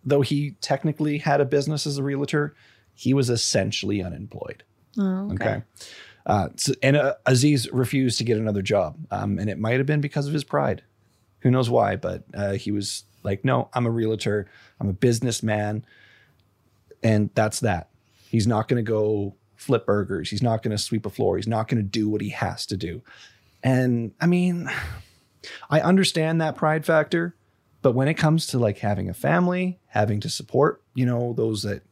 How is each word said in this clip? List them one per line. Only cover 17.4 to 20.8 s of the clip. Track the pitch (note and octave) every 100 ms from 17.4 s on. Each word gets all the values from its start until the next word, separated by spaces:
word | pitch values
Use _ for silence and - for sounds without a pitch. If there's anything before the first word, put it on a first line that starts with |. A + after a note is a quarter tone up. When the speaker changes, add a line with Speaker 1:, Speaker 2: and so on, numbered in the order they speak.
| G#2+ -
Speaker 1:
that. | A#2 F2 - _ _ _ _
He's | A#2 G#2+
not | G#2+ G#2+
gonna | B2
go | A2 A2 G#2+ G#2 G2+ - _ _
flip | - A#2+ -
burgers. | G#2 G2 F#2 -
He's | G#2
not | B2 A2+
gonna | A2+
sweep | G#2+